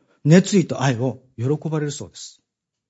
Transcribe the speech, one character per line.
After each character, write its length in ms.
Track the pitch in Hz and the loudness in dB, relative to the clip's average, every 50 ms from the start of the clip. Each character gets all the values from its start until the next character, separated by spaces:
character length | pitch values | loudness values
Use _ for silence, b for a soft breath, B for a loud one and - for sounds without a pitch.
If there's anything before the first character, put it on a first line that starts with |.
| _ _ _ _ - | _ _ _ _ 2
熱 340 | 147 160 190 185 - 208 | 6 6 6 6 4 2
意 100 | 190 151 | 0 0
と 140 | - 123 117 | 0 -2 -2
愛 160 | 123 139 123 | -2 -2 0
を 240 | 110 127 131 107 - _ _ _ | -2 -4 -4 -6 -8 _ _ _
喜 320 | - 117 131 151 151 - 160 | -6 -4 -4 -4 -4 -4 -6
ば 100 | 156 156 | -6 -6
れ 60 | 151 | -6
る 60 | 147 | -6
そ 160 | 143 - 107 | -8 -10 -14
う 20 | 82 | -16
で 60 | - | -18
す。 260 | - - - - _ _ _ _ _ _ _ _ _ _ | -20 -20 -20 -20 _ _ _ _ _ _ _ _ _ _